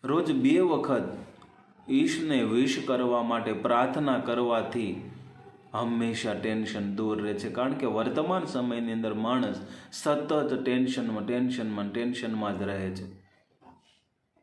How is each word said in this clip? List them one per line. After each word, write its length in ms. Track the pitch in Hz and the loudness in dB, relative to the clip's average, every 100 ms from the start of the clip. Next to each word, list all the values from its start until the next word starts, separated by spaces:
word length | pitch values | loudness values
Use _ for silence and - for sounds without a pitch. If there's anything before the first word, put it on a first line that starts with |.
રોજ 240 | 131 151 156 135 | 2 2 2 4
બે 180 | 127 165 | 6 6
વખત 460 | 185 147 - 123 95 - - - - - - - - | 6 4 2 0 0 -8 -14 -20 -20 -20 -20 -20 2
ઈશને 520 | 135 165 160 156 135 110 | 4 4 2 2 2 4
વિશ 300 | 113 135 - | 4 2 0
કરવા 420 | - 123 123 120 | 0 2 2 2
માટે 300 | 117 117 110 107 | 2 0 0 -2
પ્રાર્થના 600 | 117 120 131 156 147 123 | 2 4 4 2 2 0
કરવાથી 720 | - 120 120 113 113 123 107 73 - - - - - - - | 0 0 2 2 0 -2 -4 -4 -10 -16 -18 -20 -20 -20 -8
હંમેશા 640 | 107 117 117 117 113 117 104 | -4 -2 0 0 0 -2 -2
ટેન્શન 500 | 110 110 104 107 101 101 | -2 -2 -2 -4 -4 -2
દૂર 200 | 110 107 | 0 0
રહે 160 | 104 | -2
છે, 160 | 101 107 | -4 -4
કારણ 280 | 95 127 131 | -2 -2 0
કે 100 | 127 | 0
વર્તમાન 580 | 107 113 131 156 185 156 | 0 0 0 0 -2 -2
સમયની 460 | 131 123 117 117 | -2 -2 -2 -2
અંદર 200 | 113 113 107 | -2 -2 -2
માણસ 420 | 113 127 113 95 - - - | 0 0 0 -4 -10 -16 -16
સતત 380 | - 156 147 - 151 139 | -4 0 0 2 0 2
ટેન્શનમાં, 720 | 131 127 127 127 131 117 107 101 | 0 0 2 2 0 -4 -4 -2
ટેન્શનમાં, 640 | 120 127 123 110 104 101 | 0 0 -2 -4 -4 -4
ટેન્શનમાં 640 | 98 120 120 120 110 107 95 | -2 -4 -4 -4 -2 -2 -2
જ 40 | |
રહે 260 | 98 98 95 | -4 -2 -4
છે. 140 | 92 95 - _ _ _ _ - - _ _ _ _ _ _ | -6 -10 -16 _ _ _ _ -20 -20 _ _ _ _ _ _